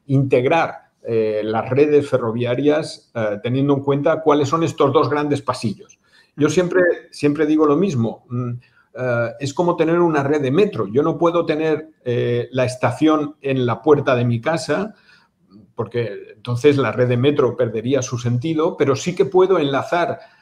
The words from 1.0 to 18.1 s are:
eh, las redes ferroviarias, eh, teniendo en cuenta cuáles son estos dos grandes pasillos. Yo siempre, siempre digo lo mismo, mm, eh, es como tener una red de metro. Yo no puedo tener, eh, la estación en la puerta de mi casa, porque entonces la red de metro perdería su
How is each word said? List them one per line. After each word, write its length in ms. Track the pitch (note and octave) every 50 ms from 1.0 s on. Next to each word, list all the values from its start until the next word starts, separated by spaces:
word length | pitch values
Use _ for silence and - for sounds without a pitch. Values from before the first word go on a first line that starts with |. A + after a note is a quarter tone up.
| -
eh, 400 | A#2 A#2 A2+ A2 G#2+ G#2+ G#2+ G#2
las 260 | A2 A2 A2 - -
redes 400 | B2 C#3 D3+ D3 D3 C#3+ C#3+ -
ferroviarias, 1000 | - B2 B2 A2+ A2 A#2+ A#2+ A#2+ B2 C3+ C#3 D3 D3+ D#3 D#3+ D#3+ - - _ _ -
eh, 240 | A#2 A2 G#2+ G#2 G2 -
teniendo 320 | A#2+ B2+ C3+ C#3 C#3+ C#3+
en 60 | C3+
cuenta 400 | - C#3+ C#3 C#3+ C#3+ E3 D#3+ D#3
cuáles 280 | - D3+ D3 D3 C#3+ -
son 160 | D#3+ E3 E3
estos 280 | D3 - - D3+ C3+ B2+
dos 160 | D#3+ D3 B2+
grandes 320 | D3 D3 D3 D3 C#3+ - -
pasillos. 560 | - A#2+ - - A2 F#2 - - - _ _ _ _ _ _ _ _ _
Yo 120 | - C#3+ D3
siempre, 320 | D3 F3+ F3+ F3 F3+ F#3 F3+ F3 - - - - -
siempre 340 | - - D3 C#3+ D3+ D#3
digo 200 | D3+ D#3 D#3 D#3
lo 100 | D3 C#3+
mismo, 500 | D#3 F#3+ G3+ D3+ B2 A2+ A2 F#2+ - _ -
mm, 220 | B2 B2 B2 B2 B2 B2 - _ _ _ _ _ - A#2
eh, 320 | B2+ B2+ A#2+ A#2+ A#2 - - -
es 160 | C#3+ C3+ -
como 220 | - F3 E3+ E3+
tener 240 | E3 D#3+ D#3+ E3+ F3
una 240 | F3 E3+ D#3 D3 C3
red 180 | C3+ D#3 D3+ C3+
de 80 | B2+
metro. 380 | C3+ F3 G#3 G3 - A#2+ G#2 F#2+
Yo 140 | G#2+ C3+ D3+
no 140 | E3 D3+
puedo 300 | D3+ F3 E3+ E3+ E3+ D#3+
tener, 440 | D#3 D#3 D3+ D#3+ D#3+ D3+ C#3+ D#3 - _ _ _
eh, 440 | B2 A#2+ B2 B2 A#2+ A#2+ A#2+ A#2+ -
la 140 | C3 C3 B2+
estación 720 | A#2 - - - B2 A#2+ - D3+ D#3 D#3 D3+ D3 D3 - _
en 240 | - C#3 C3+ C3 B2
la 160 | A#2 A2+ A2+
puerta 360 | - D#3 D3 C#3+ - C#3+ B2+
de 80 | A#2+ A#2+
mi 160 | B2 A#2 A2+
casa, 540 | - D#3 E3 D#3+ - - D3 F3+ G3 A3 - _ _ _ _ _ _ _ _ _ _ _ F#2+ G#2 G2+ _ _
porque 580 | - A2 - - A#2+ A#2 G#2 G2+ F#2+ - - -
entonces 420 | - - B2 A#2+ A#2+ - D3 C#3
la 140 | C3+ B2+ G#2+
red 180 | G#2 A#2+ B2 B2
de 80 | B2
metro 400 | A#2+ B2+ D3 D3 C#3+ C3+ A#2 G2
perdería 460 | - B2 A2 G#2+ A2+ A2 B2 C#3 C3 A#2+
su 160 | -